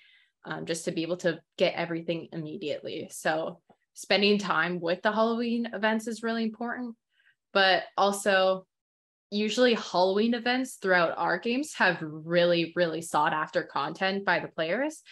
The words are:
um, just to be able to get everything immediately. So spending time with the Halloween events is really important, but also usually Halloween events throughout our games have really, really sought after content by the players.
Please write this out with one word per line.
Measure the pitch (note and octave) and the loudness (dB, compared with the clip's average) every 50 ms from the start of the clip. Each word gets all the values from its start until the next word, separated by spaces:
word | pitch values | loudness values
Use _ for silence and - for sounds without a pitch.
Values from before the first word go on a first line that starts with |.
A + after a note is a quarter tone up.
| _ _ _ _ _ _ _ _ - | _ _ _ _ _ _ _ _ -12
um, | D#3+ D#3+ D#3+ E3 | -10 -8 -8 -6
just | - E3 E3 - | -6 -6 -6 -6
to | F3+ | -6
be | E3 D#3+ | -4 -4
able | D#3+ D#3+ F3 F3 | -4 -4 -4 -2
to | - E3+ D#3+ E3 _ _ _ | -2 -2 -2 -2 _ _ _
get | - F#3+ E3 - | 0 0 0 0
everything | - E3+ E3+ E3+ E3 E3 F3 E3+ E3 D3 - | -2 -6 -4 -6 -6 -4 -4 -6 -6 -6 -10
immediately. | - E3 D3+ D3+ D#3 D3 D#3 C#3+ C3+ - - C3 F#2+ E3 - - | -10 -10 -10 -10 -10 -8 -6 -6 -6 -6 -8 -10 -10 -10 -10 -12
So | - - - E3+ D#3 D#3+ E3 E3 E3+ - _ _ _ _ _ _ - | -10 -6 -2 -2 -2 -2 -4 -6 -8 -12 _ _ _ _ _ _ -20
spending | - - - G3 G3 G3+ G3+ G#3 G3+ | -8 -2 2 2 4 6 4 4 4
time | G3 F3+ D#3+ D#3 E3 F3 F3+ F3 | 2 0 2 2 2 0 0 -2
with | E3+ E3 F3+ F3+ | -2 -2 -2 0
the | - G#3+ | 0 0
Halloween | G#3 A3 A3+ A#3 A3+ A3+ A#3+ A#3 A#3 A#3 A#3 A#3 | 2 2 2 2 2 0 -2 -2 -2 -2 -4 -4
events | A#3 G3 G#3+ A3 A3 A3+ A3 | -4 -2 0 0 0 0 -2
is | A#3+ A3 A3 | -6 -8 -6
really | A#3 A3+ A3+ A3+ A3+ | -4 -4 -2 -2 -2
important, | A3 A3 - A#3 A#3+ - B3+ B3 A#3 A3+ _ _ _ _ _ _ _ _ _ _ _ - | -4 -4 -6 -8 -8 -6 -8 -8 -10 -12 _ _ _ _ _ _ _ _ _ _ _ 2
but | G3 F#3+ F#3+ F3+ - - - - | 4 6 6 4 4 2 -2 0
also | - G3 G3+ G3+ G3+ - G#3 G3 F#3+ F#3+ F#3+ F#3 F#3 - _ _ _ _ _ _ _ _ _ _ _ _ - | 2 2 2 2 0 0 2 4 4 4 4 2 0 -4 _ _ _ _ _ _ _ _ _ _ _ _ -6
usually | G#3 G#3 G#3+ G#3+ G#3+ B3 B3+ B3 A3+ | -2 -2 0 0 2 4 4 4 4
Halloween | A3 - - - F3 F#3 F#3+ F#3+ G#3 A3+ A#3 | 2 -2 -2 2 2 4 4 4 2 2 2
events | A#3+ A#3 A#3 B3 B3 C4 C4 - - | 0 0 0 -2 -2 -2 -2 -6 -8
throughout | - - F#3 F#3 F3+ E3+ D3+ - | -4 0 2 4 4 4 2 0
our | - E3+ E3 E3+ F3+ | -2 -2 -2 -2 -2
games | - A#3 A#3+ C4 D4+ - - | -2 -2 -2 -2 -4 -4 -2
have | - A3 F#3 F3 - | 0 2 2 2 0
really, | D#3+ D3+ D3+ D#3 D#3 E3 E3+ F3 F3 F3 E3+ E3+ E3 E3 - | -4 -10 -10 -10 -4 0 2 4 6 6 4 2 2 0 0
really | F3 F3 E3 D#3+ E3 | 0 0 0 -2 -6
sought | E3 - - D3+ D3+ E3 | -6 -2 0 2 2 2
after | D#3+ D#3 D#3 - - E3+ - | 2 0 -2 -2 -2 -4 -2
content | - - C#3 C#3+ D#3 E3 - G3 F#3+ G3+ G3 G3 | -2 -4 -4 -4 -4 -4 -2 -2 -2 -2 -2 0
by | G3 E3+ D#3 | 0 0 0
the | D#3+ | -2
players. | D3 - - D#3+ E3 F#3+ B3 C#4+ D#4 D#4 - _ - | -6 -6 -4 -4 -2 -2 -2 -2 -4 -6 -10 _ -20